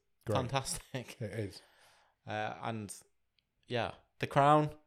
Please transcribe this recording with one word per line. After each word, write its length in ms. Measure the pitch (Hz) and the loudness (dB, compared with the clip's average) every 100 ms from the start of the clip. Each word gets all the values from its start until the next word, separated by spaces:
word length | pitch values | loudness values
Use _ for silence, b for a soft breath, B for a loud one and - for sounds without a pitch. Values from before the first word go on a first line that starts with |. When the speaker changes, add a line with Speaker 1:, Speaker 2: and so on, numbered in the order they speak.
| _ _ - | _ _ -2
Speaker 1:
Great. 100 | 131 | -2
Speaker 2:
fantastic. 800 | 120 135 - - - 131 - - | 0 -2 -4 -8 -8 -10 -10 -10
Speaker 1:
It 120 | 107 113 | -8 -6
is. 240 | 98 - b b b b b _ - | -6 -10 b b b b b _ -8
Speaker 2:
Uh, 280 | 107 110 - | -4 -4 -6
and, 280 | 117 113 101 - - _ _ _ _ _ - | -6 -6 -8 -12 -20 _ _ _ _ _ -6
yeah. 240 | 120 92 - _ - | -2 -2 -6 _ -8
The 80 | - | 0
Crown. 440 | 147 143 151 151 - | 6 8 8 6 -4